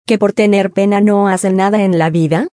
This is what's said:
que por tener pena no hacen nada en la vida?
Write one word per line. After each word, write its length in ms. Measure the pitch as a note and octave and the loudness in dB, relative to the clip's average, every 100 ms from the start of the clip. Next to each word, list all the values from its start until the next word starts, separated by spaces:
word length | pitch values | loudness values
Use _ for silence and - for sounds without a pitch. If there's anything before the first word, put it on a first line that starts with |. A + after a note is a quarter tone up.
| - | -4
que 120 | G#3+ | -2
por 140 | G#3 | 0
tener 400 | G3+ G#3+ G3+ F#3+ | 0 0 0 0
pena 280 | F#3 G3 G3+ | -2 0 2
no 280 | G#3 G3+ G3+ | 2 2 0
hacen 260 | F#3 G3 | -2 -2
nada 300 | F#3 G3 G#3+ | 0 0 0
en 140 | G3 E3+ | 0 0
la 120 | E3 | 0
vida? 380 | E3 D#3+ D#3+ D#4 | 0 0 -2 -4